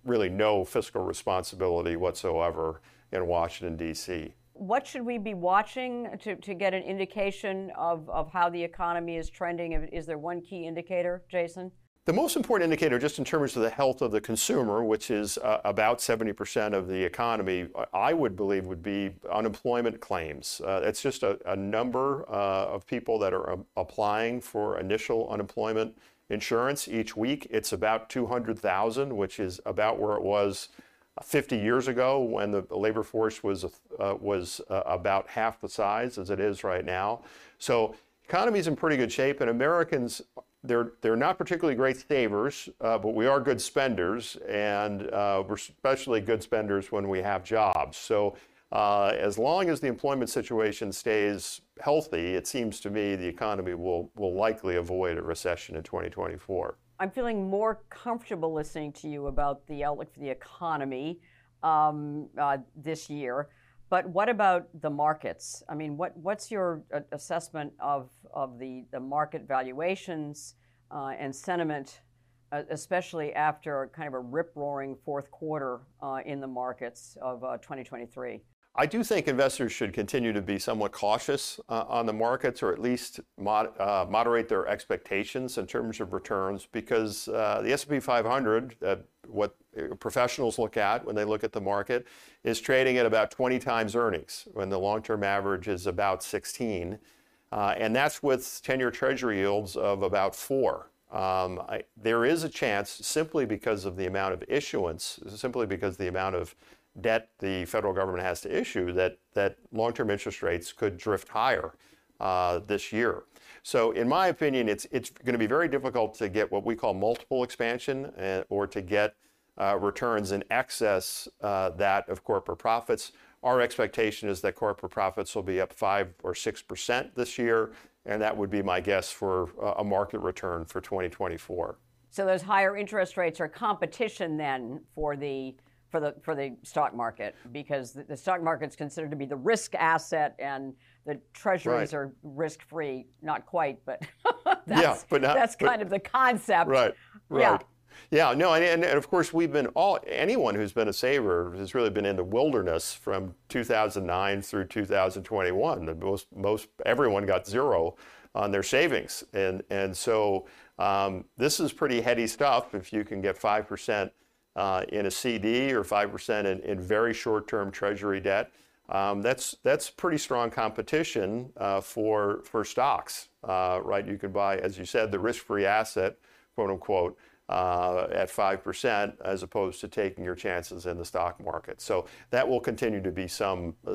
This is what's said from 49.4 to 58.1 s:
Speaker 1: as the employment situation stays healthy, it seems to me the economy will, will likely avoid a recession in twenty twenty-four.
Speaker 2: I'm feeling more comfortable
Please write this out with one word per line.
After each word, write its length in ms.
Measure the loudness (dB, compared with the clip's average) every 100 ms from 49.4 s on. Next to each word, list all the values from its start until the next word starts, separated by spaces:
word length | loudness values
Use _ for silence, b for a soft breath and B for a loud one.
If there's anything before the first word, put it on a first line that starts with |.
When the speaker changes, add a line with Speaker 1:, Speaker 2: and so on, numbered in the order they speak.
| 2 2 2
Speaker 1:
as 100 | 2
the 60 | 0
employment 420 | -2 0 0 0
situation 640 | -2 -2 2 2 0 -6
stays 720 | -4 0 2 2 0 -6 -12 _ -6
healthy, 540 | 2 2 2 -2 0
it 120 | -2 -2
seems 320 | -4 -4 -4
to 100 | -6
me 260 | -2 0 0
the 100 | -4
economy 460 | -4 -2 -2 -4
will, 380 | -4 -2 -2 -4 -4
will 180 | -2
likely 420 | 0 0 0 0 -2
avoid 400 | 0 0 0 -2
a 60 |
recession 540 | -4 -4 -2 -4 -6 -10
in 60 |
twenty 280 | -8 -6 -6
twenty-four. 680 | -6 -6 -8 -6 -4 -4 -8 _ -8
Speaker 2:
I'm 120 | -6
feeling 400 | -4 -4 -2 -2
more 320 | 0 0 -2 -10
comfortable 640 | -12 -6